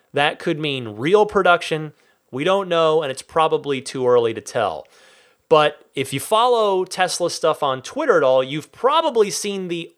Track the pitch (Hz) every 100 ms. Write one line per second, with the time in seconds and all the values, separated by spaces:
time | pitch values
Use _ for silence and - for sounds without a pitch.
0 | _ 139 151 156 - 156 151 135 117 104
1 | 139 208 208 208 180 170 - 156 156 -
2 | _ _ _ 123 160 196 190 170 160 156
3 | 147 131 - 165 156 156 143 135 117 135
4 | 123 123 117 107 - 127 101 76 - _
5 | - _ _ _ - 151 151 - _ -
6 | 131 135 - 214 247 240 208 190 185 -
7 | 185 - 170 - 160 147 143 131 - -
8 | 302 180 135 131 131 151 - - 262 311
9 | 320 233 202 - 208 196 180 170 165